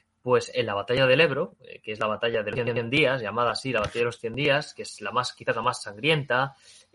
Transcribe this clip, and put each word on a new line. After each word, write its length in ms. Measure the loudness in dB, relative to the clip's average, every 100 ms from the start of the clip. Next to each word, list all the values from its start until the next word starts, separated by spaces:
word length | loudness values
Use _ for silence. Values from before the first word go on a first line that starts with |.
| _ _
Pues 300 | 2 2 2 -2
en 100 | -2
la 80 |
batalla 320 | -2 0 4 6
del 160 | 6
Ebro, 340 | 6 2 -4 _
eh, 200 | -20 -16
que 80 | -10
es 80 | -4
la 80 | -2
batalla 340 | 0 0 0
de 80 | -2
los 220 | -2 -2
cien 160 | -2 0
días, 320 | 2 2 2
llamada 300 | -2 0 0
así 200 | 0 -2
la 100 | -2
batalla 180 | -2 0
de 60 | -2
los 140 | -2
cien 140 | -8
días, 400 | -2 2 2 -2
que 80 | -12
es 180 | -14 -10
la 100 | -4
más, 220 | -2 -4
quizás 220 | -6 -4 0
la 60 |
más 220 | 0 -2
sangrienta, 720 | -8 -4 0 0 0 0 0 -6 -20 -20 _